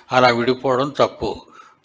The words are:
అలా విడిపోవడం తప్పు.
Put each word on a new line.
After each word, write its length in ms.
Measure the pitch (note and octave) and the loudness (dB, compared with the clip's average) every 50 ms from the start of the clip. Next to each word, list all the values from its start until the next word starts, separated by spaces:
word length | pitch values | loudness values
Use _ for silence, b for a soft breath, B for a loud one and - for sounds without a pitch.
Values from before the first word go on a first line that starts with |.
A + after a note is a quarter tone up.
| B B | B B
అలా 160 | B2+ B2+ B2+ B2 | 2 4 4 4
విడిపోవడం 680 | A#2+ A#2+ A#2+ B2+ B2+ B2+ C3 C3+ B2+ B2 C#3 D3 C3+ - | 4 2 0 -2 -2 -2 -2 -2 -2 -2 -2 -2 -2 0
తప్పు. 420 | B2 G#2+ - - A#2+ G#2 F#2+ - - _ B B B B B B | 0 -2 -2 -6 -8 -8 -8 -10 -16 _ B B B B B B